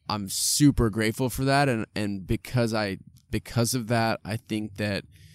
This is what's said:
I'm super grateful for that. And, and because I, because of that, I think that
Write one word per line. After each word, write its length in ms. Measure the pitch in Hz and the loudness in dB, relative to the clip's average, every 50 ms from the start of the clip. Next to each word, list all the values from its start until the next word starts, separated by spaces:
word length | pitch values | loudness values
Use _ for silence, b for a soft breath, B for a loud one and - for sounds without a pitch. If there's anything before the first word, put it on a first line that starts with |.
| _ - | _ -6
I'm 220 | 117 104 101 95 | -4 -4 -4 -4
super 580 | - - - - - - 147 143 - - 117 110 | -4 -2 0 0 4 6 6 6 6 6 2 2
grateful 400 | 95 110 107 110 113 - 135 123 | 2 0 0 0 0 -2 -2 -4
for 160 | - - 135 | -2 -2 0
that. 240 | 135 135 139 143 139 | 2 4 4 4 2
And, 160 | 120 110 104 - - | 2 0 -2 -4 -4
and 320 | - 104 104 101 98 92 | -4 -4 -4 -4 -6 -4
because 460 | - 117 107 - - - 123 117 113 113 | -4 -4 -4 -4 -2 0 0 0 2 0
I, 240 | 110 107 98 95 - - - - - - _ | 0 -2 -2 -4 -6 -10 -16 -20 -20 -10 _
because 440 | - 107 - - - 120 117 113 127 | -6 -6 -6 -4 0 0 0 2 0
of 140 | 131 113 104 | -2 -2 0
that, 300 | 120 113 113 113 104 - - | 0 2 2 2 0 -2 -4
I 140 | 85 92 - | -6 -8 -8
think 380 | - - 113 107 - - - | -6 -6 -4 -4 -4 -6 -6
that 280 | - 104 104 98 92 - B B B B B B | -4 -2 -2 -2 -4 -6 B B B B B B